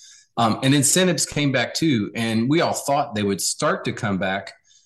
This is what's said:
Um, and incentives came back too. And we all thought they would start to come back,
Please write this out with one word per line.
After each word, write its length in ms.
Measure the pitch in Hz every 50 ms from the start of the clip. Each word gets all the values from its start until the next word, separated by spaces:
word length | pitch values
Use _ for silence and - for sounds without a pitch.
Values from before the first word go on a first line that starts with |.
| - - - - _ _ _
Um, 240 | - 233 220 208 -
and 140 | - 131 143
incentives 500 | 147 127 - - 180 185 180 170 - -
came 280 | - - 151 147 139 131
back 200 | 127 120 117 -
too. 380 | - 165 165 135 110 101 - -
And 360 | 117 117 113 113 113 117 131
we 100 | 151 170
all 140 | 147 113 98
thought 420 | - - - 139 147 143 - 107
they 80 | 107 104
would 180 | 101 98 87
start 440 | - - - - 98 98 - - -
to 80 | 123 -
come 260 | - - 104 98 92
back, 320 | 98 95 95 101 - - - - _ _ _ _ _